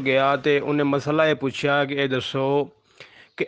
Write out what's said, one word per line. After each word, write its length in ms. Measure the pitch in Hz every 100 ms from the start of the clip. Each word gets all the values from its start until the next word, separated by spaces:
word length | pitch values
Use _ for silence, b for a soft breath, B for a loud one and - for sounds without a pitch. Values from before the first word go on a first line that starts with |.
گیا 320 | 135 135 135 143
تے 220 | 143 143
انہیں 260 | 139 147
مسئلہ 380 | 143 139 135 151
یہ 120 | 156
پوچھا 500 | 143 135 - 143 143
کہ 100 | 143
اے 120 | 143 139
دسو 580 | 127 - 139 135 139 139 - B B B B B
کہ 100 | -